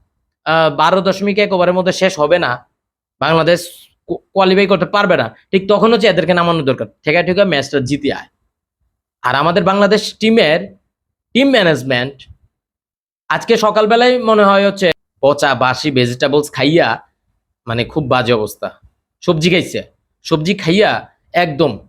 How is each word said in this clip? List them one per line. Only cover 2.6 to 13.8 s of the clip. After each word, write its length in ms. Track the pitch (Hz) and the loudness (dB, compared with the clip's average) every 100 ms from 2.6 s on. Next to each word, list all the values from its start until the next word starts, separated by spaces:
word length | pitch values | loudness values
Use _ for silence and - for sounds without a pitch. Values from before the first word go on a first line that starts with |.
| - _ _ _ _ - | -10 _ _ _ _ -6
বাংলাদেশ 380 | 143 165 156 170 - - - _ - | 0 2 2 0 -2 -18 -20 _ -14
কো-, 120 | 170 _ | -14 _
কোয়ালিফাই 360 | 196 185 185 196 | 0 2 2 2
করতে 180 | 202 - | 0 0
পারবে 300 | 202 202 160 | 0 0 0
না, 100 | 113 - _ | -2 -8 _
ঠিক 120 | 196 196 | -2 0
তখন 220 | 202 226 | 2 2
হচ্ছে 160 | 233 208 | 2 2
এদেরকে 260 | 175 175 | 0 0
নামানো 280 | 175 170 165 | 0 0 0
দরকার। 260 | 135 123 110 _ | -2 -4 -6 _
ঠেকা 200 | - 165 | -2 -2
ঠেকা 200 | 170 180 202 | 0 0 0
ম্যাচটা 320 | 143 - 143 | -2 -2 -4
জিতে 300 | 123 143 139 | -4 -4 -4
আয়। 160 | 95 - _ _ _ _ _ _ _ _ _ | -6 -12 _ _ _ _ _ _ _ _ _
আর 100 | 123 135 | -4 0
আমাদের 280 | 156 175 | 0 0
বাংলাদেশ 380 | 180 196 202 208 - - | 0 0 0 -2 -4 -4
টিমের 420 | 220 226 160 170 196 - _ _ _ _ _ 226 | 0 2 2 0 -4 -18 _ _ _ _ _ 0
টিম 120 | 277 | 2
ম্যানেজমেন্ট 680 | 247 175 143 131 123 135 143 - - _ _ _ _ _ _ _ _ - | 2 2 0 -2 -4 -4 -10 -20 -20 _ _ _ _ _ _ _ _ -6
আজকে 240 | 165 - 226 | -4 0 0
সকালবেলায় 580 | 214 208 | 2 2